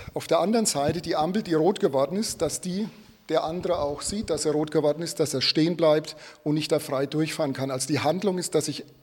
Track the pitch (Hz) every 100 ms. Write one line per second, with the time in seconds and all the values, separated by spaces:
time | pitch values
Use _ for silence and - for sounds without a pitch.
0 | - - - 165 175 226 220 147 143 170
1 | 170 151 160 196 180 156 160 202 185 135
2 | 139 190 226 - 156 - 185 185 220 -
3 | - - - 156 151 175 180 165 143 147
4 | - 202 - 151 156 151 151 160 147 151
5 | 165 - 147 131 - - 160 165 160 156
6 | 156 - - - 156 156 151 151 151 135
7 | 143 151 156 156 147 127 135 131 131 139
8 | 143 180 196 180 170 156 143 139 - -